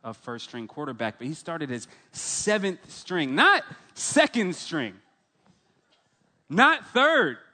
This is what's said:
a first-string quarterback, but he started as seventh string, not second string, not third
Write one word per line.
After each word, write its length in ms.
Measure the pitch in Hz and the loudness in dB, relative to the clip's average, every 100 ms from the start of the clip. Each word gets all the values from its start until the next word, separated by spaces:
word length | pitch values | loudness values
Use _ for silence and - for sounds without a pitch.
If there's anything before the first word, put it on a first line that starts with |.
a 100 | 120 | -14
first-string 520 | 107 - 117 - 120 113 | -14 -12 -12 -12 -12 -12
quarterback, 500 | - 147 120 113 - | -10 -10 -4 -6 -6
but 80 | 123 | -10
he 80 | |
started 360 | 156 - 165 143 | -10 -10 -8 -6
as 180 | 120 - - _ | -8 -10 -20 _
seventh 800 | - - - - 208 190 180 - | -12 -8 -4 0 0 0 -4 -14
string, 440 | - - 185 139 | -20 -6 -4 0
not 300 | 139 339 403 - - _ | 4 4 4 0 -20 _
second 600 | - - - - 240 190 | -8 0 2 4 2 -4
string, 400 | 165 - 165 113 95 _ _ _ _ _ _ _ _ _ _ _ _ _ _ _ | -4 -8 -6 -6 -10 _ _ _ _ _ _ _ _ _ _ _ _ _ _ _
not 400 | 160 277 302 214 | 4 6 4 0
third 500 | 240 294 320 170 120 _ | 2 4 4 2 -2 _